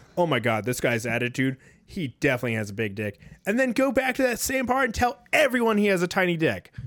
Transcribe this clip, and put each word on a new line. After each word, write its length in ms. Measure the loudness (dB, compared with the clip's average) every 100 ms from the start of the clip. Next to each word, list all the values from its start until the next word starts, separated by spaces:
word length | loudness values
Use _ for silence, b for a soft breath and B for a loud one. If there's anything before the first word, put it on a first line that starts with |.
| B -2
"Oh 80 | 0
my 140 | 2
God, 240 | 2 0
this 160 | -2 -2
guy's 260 | 0 0 -2
attitude. 520 | -2 -2 -2 -2 -4 b b -12
He 300 | -8 -8 -2
definitely 320 | 0 0 -2
has 160 | -4 -4
a 40 |
big 220 | -4 -6 -4
dick." 240 | -8 -8 B B -4
And 140 | 0
then 140 | 0
go 180 | 2 2
back 240 | 2 0 0
to 80 |
that 160 | 0 0
same 280 | -2 -2 -2
bar 160 | 0 0
and 80 |
tell 280 | 0 -2 -2 _
everyone 440 | 2 2 2 2 4
he 100 | 2
has 140 | 2
a 60 | 0
tiny 300 | 0 0 2
dick. 340 | 0 0 -8 B